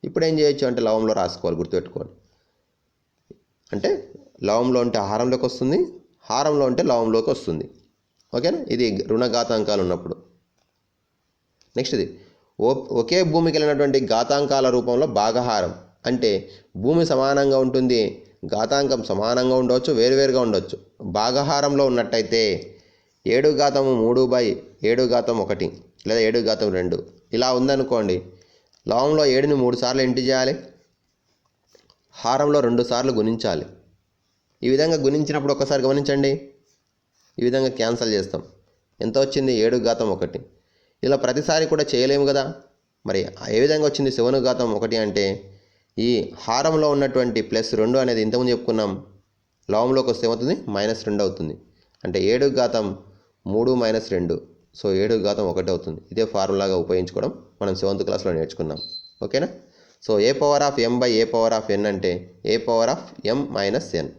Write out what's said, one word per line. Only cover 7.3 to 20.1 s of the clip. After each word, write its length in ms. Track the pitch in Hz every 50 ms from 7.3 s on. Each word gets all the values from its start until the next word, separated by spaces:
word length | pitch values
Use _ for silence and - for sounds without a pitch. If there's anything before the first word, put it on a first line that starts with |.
వస్తుంది. 400 | 135 - - - 82 78 - - - - _ _ _ _ _ _ _ _ _ _ -
ఓకేనా? 220 | 120 127 170 320 339 277 -
ఇది 180 | - 120 123 113 101 95 -
రుణఘాతాంకాలు 760 | - 110 113 127 123 110 120 117 - 120 110 104 104 104 101
ఉన్నప్పుడు. 340 | 92 90 90 85 - 85 82 - - _ _ _ _ _ _ _ _ _ _ _ _ _ _ _ _ _ _ _ _ _ _ _ _ _ _ _ _ _ _
నెక్స్ట్ 180 | 120 131 - -
ఇది 120 | 113 92 95 - - - - _ _ _ _ _ -
ఓ-, 260 | 104 120 135 131 - - - 117
ఒకే 220 | 113 117 160 185
భూమికి 360 | 185 165 151 165 165 165 147 156
వెళ్ళినటువంటి 480 | 151 151 147 139 147 143 135 135 131
ఘాతాంకాల 640 | - 113 113 123 - 143 143 143 131 139 135 131 127
రూపంలో 360 | 120 123 117 120 120 123 147
భాగహారం. 680 | 147 113 104 104 113 113 123 123 123 110 104 90 82 - - - - _ _ _
అంటే 240 | - 127 120 123 110 101 92 - - - - _ _ _
భూమి 300 | 90 101 127 156 170 170
సమానంగా 520 | 160 151 131 135 139 139 139 139 139 135 131
ఉంటుంది, 420 | 131 131 123 131 127 127 123 117 107 95 - - - - _ _ -
ఘాతాంకం 600 | 80 - 104 110 113 139 139 143 131 135 117 104
సమానంగా 520 | - 101 98 107 113 120 123 127 131 127
ఉండవచ్చు, 360 | 127 127 123 123 127 127 -
వేరువేరుగా 480 | 113 110 113 123